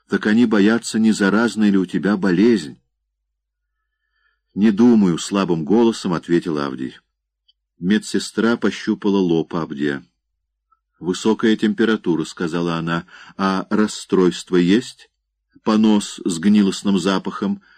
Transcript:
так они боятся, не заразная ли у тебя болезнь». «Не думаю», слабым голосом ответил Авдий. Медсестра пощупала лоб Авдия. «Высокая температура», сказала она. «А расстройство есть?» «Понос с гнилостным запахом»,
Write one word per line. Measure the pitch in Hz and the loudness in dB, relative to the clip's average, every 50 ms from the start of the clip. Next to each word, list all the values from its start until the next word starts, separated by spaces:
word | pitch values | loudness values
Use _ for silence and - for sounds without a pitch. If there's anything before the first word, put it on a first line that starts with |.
| _ - | _ -4
так | - 98 - | -4 -2 0
они | 110 107 113 123 | 0 2 2 2
боятся, | 113 110 104 98 104 113 117 - - - 113 | 2 2 2 4 4 2 0 -2 -4 -2 0
не | 110 110 | 2 2
заразная | 104 85 104 95 95 107 120 117 101 107 107 104 | 2 2 2 2 2 2 0 0 0 0 0 2
ли | 98 98 | 2 2
у | 92 | 0
тебя | 90 - 92 76 95 104 | -2 -2 -2 -2 -2 -2
болезнь». | 98 90 98 90 85 104 120 120 101 80 71 - - _ _ _ _ _ _ _ _ _ _ _ _ _ _ _ _ _ _ _ _ _ _ _ _ _ _ _ _ _ _ _ _ _ _ - | 0 0 0 2 4 4 4 4 2 0 -6 -14 -18 _ _ _ _ _ _ _ _ _ _ _ _ _ _ _ _ _ _ _ _ _ _ _ _ _ _ _ _ _ _ _ _ _ _ -4
«Не | 92 101 113 | 0 2 2
думаю», | 104 95 117 123 120 110 101 92 82 76 | 4 4 4 6 6 6 4 4 2 0
слабым | - - 98 101 95 85 87 82 80 | -4 -4 -2 -2 -2 0 -2 -2 -2
голосом | 73 92 113 120 113 110 - - 104 87 | 0 2 4 4 2 0 -2 -4 -4 -4
ответил | 78 - - 85 85 80 92 78 76 | -4 -2 0 0 0 0 -2 -4 -4
Авдий. | 71 69 65 64 64 64 - - _ _ _ _ _ _ _ _ _ _ _ _ _ _ _ - | -6 -6 -8 -8 -10 -12 -12 -14 _ _ _ _ _ _ _ _ _ _ _ _ _ _ _ -8
Медсестра | 87 90 104 107 104 - - 101 - - - - 101 113 120 | -4 -2 -2 -2 -2 -4 -6 -6 -6 -6 -4 -2 0 0 0
пощупала | 113 - 107 95 - - - 107 90 - 104 98 98 | 0 -2 -4 -4 -4 -4 -4 -4 -2 -2 -2 0 0
лоб | 92 87 85 82 78 - 90 | 0 0 0 0 -2 -4 -6
Авдия. | 87 80 80 78 71 73 73 71 69 65 _ _ _ _ _ _ _ _ _ _ _ _ _ _ _ _ _ _ - | -8 -8 -8 -6 -6 -4 -4 -4 -6 -10 _ _ _ _ _ _ _ _ _ _ _ _ _ _ _ _ _ _ -10
«Высокая | - 85 92 - - 110 110 104 - 113 110 107 | -6 -6 -6 -2 0 -2 0 0 2 0 0 2
температура», | - 110 104 98 113 110 110 104 - 95 85 76 80 | 0 0 0 0 0 0 0 -2 -2 -2 -2 -2 -4
сказала | - - - 92 82 78 87 85 85 85 | -6 -8 -8 -6 -6 -4 -4 -4 -4 -4
она. | 82 82 82 82 85 87 _ - - - - - | -4 -4 -4 -4 -6 -6 _ -16 -20 -20 -16 -8
«А | - 98 98 95 95 - - | -4 -4 -2 -2 -4 -4 -4
расстройство | 107 104 107 104 - - - - - 92 92 90 87 - - - 92 | -2 0 0 -2 -4 -8 -8 -2 0 2 2 2 0 -2 -4 -2 0
есть?» | 90 90 87 95 117 131 - - _ - _ _ _ _ _ _ _ _ _ _ _ - | 2 2 4 2 2 0 -4 -10 _ -20 _ _ _ _ _ _ _ _ _ _ _ -4
«Понос | - 107 110 110 110 107 104 101 - - - - | 0 2 2 4 4 4 2 0 -4 -8 -8 -6
с | - 87 82 | -6 -4 0
гнилостным | 80 104 104 107 101 98 90 - - 104 98 95 | 2 4 4 4 4 2 0 -2 -2 -2 0 0
запахом», | 82 95 95 92 92 101 - - - 98 101 101 - _ _ | 0 0 -2 -2 -4 -6 -8 -6 -4 -4 -6 -6 -10 _ _